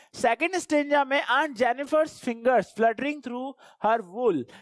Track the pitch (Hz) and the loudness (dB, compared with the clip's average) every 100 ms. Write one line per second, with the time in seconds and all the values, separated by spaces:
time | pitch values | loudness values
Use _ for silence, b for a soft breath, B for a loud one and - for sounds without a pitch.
0 | b - 233 233 339 370 - 294 285 285 | b -2 0 0 -2 -4 0 0 2 2
1 | 269 277 202 254 311 226 247 247 175 311 | 2 0 0 0 0 0 0 0 0 0
2 | 311 - - 233 240 240 175 - 226 220 | 0 -4 -8 -2 2 2 0 0 0 2
3 | 285 294 247 247 269 254 B B 214 226 | -4 -6 -8 -8 -10 -12 B B 0 0
4 | 190 220 247 156 113 B | -2 0 0 0 -4 B